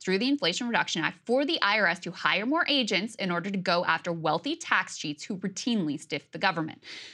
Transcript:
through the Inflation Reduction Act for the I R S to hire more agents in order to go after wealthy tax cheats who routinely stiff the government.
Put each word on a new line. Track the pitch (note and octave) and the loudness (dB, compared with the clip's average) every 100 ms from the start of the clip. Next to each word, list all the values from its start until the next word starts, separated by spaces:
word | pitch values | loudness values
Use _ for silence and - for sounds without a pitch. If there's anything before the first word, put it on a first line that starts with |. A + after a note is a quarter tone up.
through | - F#3+ | 0 2
the | B3 | 2
Inflation | C#4+ E3 F#3 A#3+ | 2 2 0 0
Reduction | G3+ - - | 0 0 0
Act | D#3 - - | -2 -2 0
for | B3+ C#4+ | 2 2
the | E4 | 2
I | G3+ G#3+ | 2 4
R | F#3 | 4
S | F3 | 2
to | F3+ | -4
hire | F3 D#3+ F3 A3+ | -2 0 2 2
more | D#4+ - | 2 2
agents | C#4+ A3 F#3 A3+ - | 2 2 0 0 -4
in | F#3+ | -2
order | F3 G3 | -2 -2
to | G3 | -2
go | F#3 F3 F3 | 0 2 2
after | E3 F3+ | 0 -2
wealthy | E3 D#3 D#3 C#4+ E4 | -2 0 0 -2 -6
tax | - G#3 F#3 - | 0 0 0 -6
cheats | D#3 D3 | -8 -8
who | - F#3 | -8 -6
routinely | G3 G3 B3 A3+ D3+ C#3+ | -6 -4 -2 0 0 -4
stiff | - C#3+ - | -4 -8 -6
the | D#3+ | -2
government. | G3 E3 D#3+ - - - - | 0 0 -4 -8 -16 -16 -16